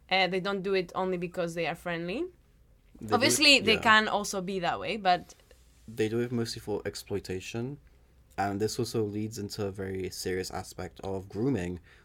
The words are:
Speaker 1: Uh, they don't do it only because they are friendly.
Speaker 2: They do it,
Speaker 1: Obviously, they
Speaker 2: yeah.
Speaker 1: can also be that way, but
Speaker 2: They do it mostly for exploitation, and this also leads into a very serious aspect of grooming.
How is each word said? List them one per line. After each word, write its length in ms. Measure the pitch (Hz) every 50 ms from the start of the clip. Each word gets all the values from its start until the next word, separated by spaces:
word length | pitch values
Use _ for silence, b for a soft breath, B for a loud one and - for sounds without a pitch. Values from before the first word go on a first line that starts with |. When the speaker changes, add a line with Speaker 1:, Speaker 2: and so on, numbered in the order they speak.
| B B
Speaker 1:
Uh, 180 | 190 190 190 180
they 120 | 190 190
don't 240 | 175 202 202 196 180
do 100 | 202 196
it 180 | 190 175 - -
only 220 | - 185 185 185 175
because 360 | 175 175 - 185 170 170 165
they 140 | 175 165 143
are 80 | 170
friendly. 440 | - - 175 175 165 170 175 196 277
Speaker 2:
They 60 | 349 370 - _ _ _ _ - - _ _ _ _ - - -
do 60 | - -
it, 60 | -
Speaker 1:
Obviously, 460 | 233 262 302 - 285 302 294 277 240
they 140 | - 220 220
Speaker 2:
yeah. 80 | -
Speaker 1:
can 260 | - 233 214 214 214 208
also 320 | - 208 202 - - 196
be 180 | 180 185 196 185
that 200 | 170 165 127 98
way, 160 | 95 143 196
but 400 | 226 196 185 180 175 - - - - - - - - - - - - - - 113
Speaker 2:
They 140 | 113 110 107
do 120 | 113 120
it 100 | 120 123
mostly 300 | 127 117 117 117 - 117
for 200 | - 107 104 - -
exploitation, 920 | 104 - - - - 101 95 - - 92 92 90 - - 117 120 131 147 - - - - - _ _ _ - - - - -
and 220 | 98 101 101 101
this 180 | 107 107 - -
also 240 | 120 117 - 117 107
leads 340 | 104 101 107 107 110 113 101
into 260 | 101 101 - - 104
a 60 | 98
very 380 | 95 104 95 95 95 95 92 92
serious 420 | - - - 95 92 92 92 -
aspect 480 | - 92 90 - - - 90 87 - -
of 260 | - 98 95 95 92 98
grooming. 500 | - 98 117 143 135 98 87 87 90 85 - b b b b